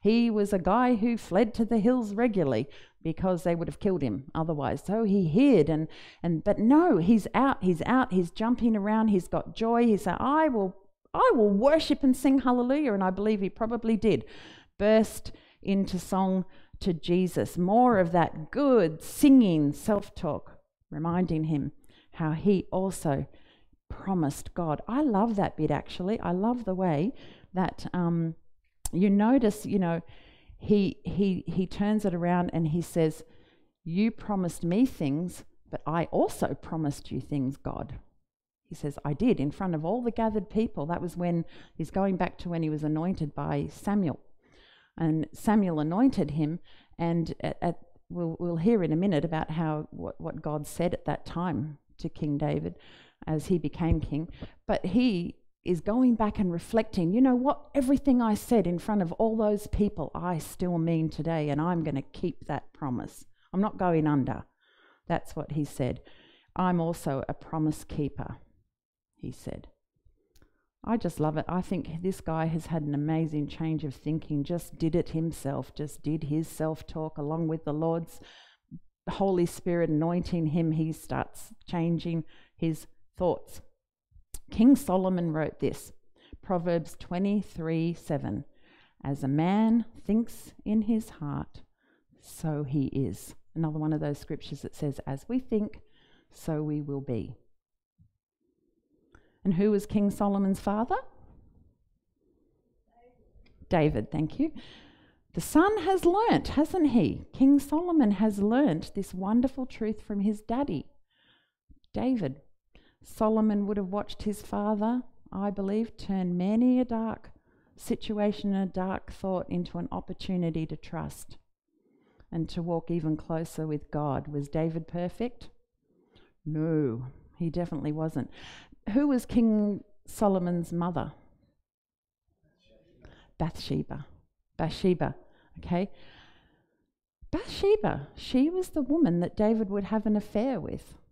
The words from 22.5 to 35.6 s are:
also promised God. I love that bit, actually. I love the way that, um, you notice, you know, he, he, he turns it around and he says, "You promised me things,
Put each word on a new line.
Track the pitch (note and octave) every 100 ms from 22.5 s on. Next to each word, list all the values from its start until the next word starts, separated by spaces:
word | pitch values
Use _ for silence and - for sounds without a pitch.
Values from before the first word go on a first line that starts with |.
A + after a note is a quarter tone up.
| F#3+ -
also | F#3 F#3+ F3+ E3 C#3 D3 - - _ _ _ _
promised | - - F#3+ D3 - -
God. | - E3+ D3 -
I | B3
love | D4+ G3+ A#3 G#3
that | E3+ -
bit, | D3+
actually. | D3 - - F3+ A3+
I | F3
love | F3+ G#3+ B3
the | A3
way | F#3 F#3 C#3+ F#3+ - - - -
that, | F3+ F#3 - -
um, | F3+ E3+ E3+ E3 D#3+ - - _ _ -
you | D#3+ G3+
notice, | G3+ G#3+ C4+ A3 - -
you | G3+
know, | F3 E3+ - - - - _ -
he, | - G#3 G3+ -
he, | - E3 G3 F3+ -
he | E3+ F#3
turns | - G#3 G#3+
it | G3+
around | F3 F3 F3+ F3
and | D#3+ D#3+
he | E3+
says, | E3 E3+ D#3+ D#3 - - _ _ _ _
"You | - E3+ A3
promised | - - G3 F3+ -
me | E3+ F#3+ C4
things, | - D3 C#3+ F3+ - - _